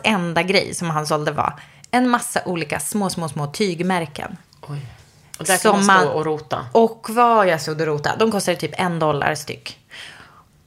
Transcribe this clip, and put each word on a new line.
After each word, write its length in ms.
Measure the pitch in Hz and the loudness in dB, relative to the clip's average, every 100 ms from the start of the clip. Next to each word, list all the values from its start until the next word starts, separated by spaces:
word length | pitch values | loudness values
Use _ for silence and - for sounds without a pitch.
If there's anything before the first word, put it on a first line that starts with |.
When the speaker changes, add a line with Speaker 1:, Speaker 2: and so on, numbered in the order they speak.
Speaker 1:
enda 380 | 214 202 175 165 | 0 0 0 0
grej 320 | 180 196 - | 2 0 0
som 160 | - 170 | -4 -4
han 160 | 151 151 | -2 -2
sålde 260 | 151 151 | -2 0
var 280 | 147 - - - - - | -2 -2 -4 -12 -20 -2
en 180 | 247 254 | 0 2
massa 320 | 240 - - | 0 -2 -4
olika 360 | - 170 151 170 | -4 -4 -4 -6
små, 300 | - 214 185 | -4 -2 -2
små, 180 | - 160 | -2 -6
små 180 | 151 147 | -4 -4
tygmärken. 880 | - 202 165 180 180 165 - - 185 _ _ - | -2 -2 -2 -2 -2 -4 -8 -12 -12 _ _ -14
Speaker 2:
Oj. 100 | 147 123 - - _ _ - | -12 -12 -18 -20 _ _ -8
Och 60 | |
där 120 | 156 190 | -2 2
kan 20 | |
Speaker 1:
Som 280 | 220 202 196 | 4 4 6
Speaker 2:
man 120 | 190 | 6
stå 60 | 147 | 4
Speaker 1:
man 60 | 156 | 0
Speaker 2:
och 80 | |
rota. 420 | 156 151 - 131 123 | -2 -4 -4 -8 2
Speaker 1:
Och 340 | 226 226 226 - | 4 4 2 -4
vad 380 | 226 240 226 185 | 2 4 6 4
jag 120 | 160 | 2
stod 200 | 160 156 | -2 -2
och 60 | 156 | -2
rota. 300 | 147 151 - | 0 0 2
De 140 | 226 | 2
kostade 240 | 202 185 175 | 2 0 -2
typ 140 | 156 - | -2 -2
en 180 | 180 165 | -2 0
dollar 360 | 156 143 147 | 0 2 0
styck. 440 | 151 - - - - _ - - - - - _ _ | -2 -6 -12 -14 -18 _ -20 -20 -20 -20 -20 _ _